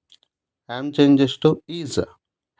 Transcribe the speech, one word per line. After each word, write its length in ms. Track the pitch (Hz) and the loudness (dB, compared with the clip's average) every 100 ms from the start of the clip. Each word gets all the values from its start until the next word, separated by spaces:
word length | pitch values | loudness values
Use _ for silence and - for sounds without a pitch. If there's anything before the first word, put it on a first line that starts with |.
| _ _ _ _ _ _ - | _ _ _ _ _ _ -14
Am 200 | 123 143 147 | -10 -6 2
changes 340 | 143 139 131 - | 4 4 2 0
to 60 | 156 160 - | 0 -2 -8
is. 340 | 170 139 - - _ _ _ _ | -14 -8 -8 -8 _ _ _ _